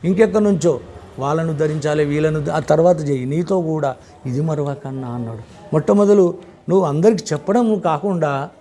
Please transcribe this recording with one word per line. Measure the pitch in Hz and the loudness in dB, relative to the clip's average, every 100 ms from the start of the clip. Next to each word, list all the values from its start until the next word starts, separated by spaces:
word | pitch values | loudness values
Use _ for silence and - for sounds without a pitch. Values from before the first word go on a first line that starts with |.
ఇంకెక్కడి | 165 190 220 190 | 0 2 2 4
నుంచో | 208 185 170 127 - - - - | 2 2 0 0 -6 -20 -18 -8
వాళ్ళను | 135 160 165 | -4 -2 -2
ధరించాలి, | 147 156 156 151 151 147 | -2 -2 -2 -2 -2 -2
వీళ్ళను | 147 156 156 | 0 0 -2
ధ-, | 147 | -2
ఆ | 151 | -4
తర్వాత | - 156 170 170 | 0 4 4 2
చేయి, | 147 135 127 | 0 -2 -2
నీతో | 151 170 190 | -4 -2 -2
కూడా | 160 156 143 127 - - 131 | -2 -2 -4 -6 -16 -12 -6
ఇది | 127 | -4
మరవకన్నా | 160 151 143 139 135 135 127 | -2 -2 -4 -6 -10 -10 -8
అన్నాడు. | 120 117 113 - - - | -8 -8 -10 -16 -20 -2
మొట్టమొదలు | 156 - 202 202 208 180 170 - - - | 0 4 4 6 6 4 0 -16 -16 0
నువ్వు | 190 170 | 0 2
అందరికి | 143 202 202 - | 2 2 2 -4
చెప్పడం | 147 170 220 233 214 | -6 0 0 2 0
కాకుండా | 175 156 202 175 156 139 147 - | 0 -2 -2 -2 0 -2 -6 -12